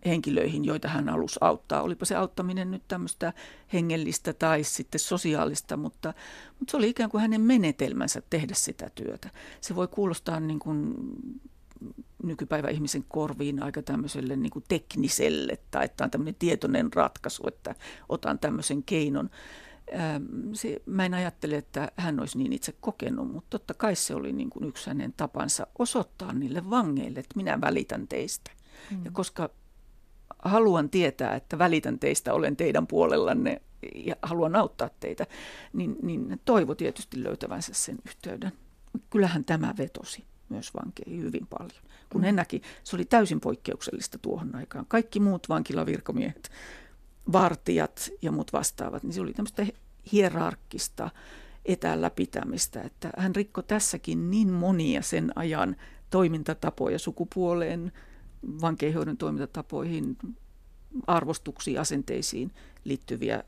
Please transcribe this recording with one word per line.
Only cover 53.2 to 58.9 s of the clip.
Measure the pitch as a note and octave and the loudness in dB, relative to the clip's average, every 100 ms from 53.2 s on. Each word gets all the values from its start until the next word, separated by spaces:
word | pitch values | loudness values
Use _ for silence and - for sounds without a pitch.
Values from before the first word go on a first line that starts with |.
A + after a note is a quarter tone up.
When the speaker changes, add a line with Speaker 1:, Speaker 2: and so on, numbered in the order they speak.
| F#3+ F#3+ | 0 0
Speaker 1:
rikkoi | G#3 - | -2 -4
tässäkin | - G#3 - E3+ - E3 E3+ | 0 0 2 -2 -2 -2 2
niin | G#3 G3+ | 4 4
monia | F3+ F3+ F3+ D#3 C#3+ | 4 4 4 4 0
sen | - E3 D#3+ - | 0 0 0 0
ajan | E3 D#3 - - - - - | -2 0 0 -2 -12 -20 0
toimintatapoja | F#3 F3 D#3+ D3+ D#3 D#3 - - E3 | 4 4 4 -2 -2 -2 0 0 0
sukupuoleen, | - - E3+ F#3+ F3 F3 E3 E3+ F3 - - - - - - D#3 | -2 -4 -4 0 2 2 0 -2 -6 -10 -18 -20 -20 -12 -10 -2
vankeinhoidon | E3 D3+ D3+ | 0 2 2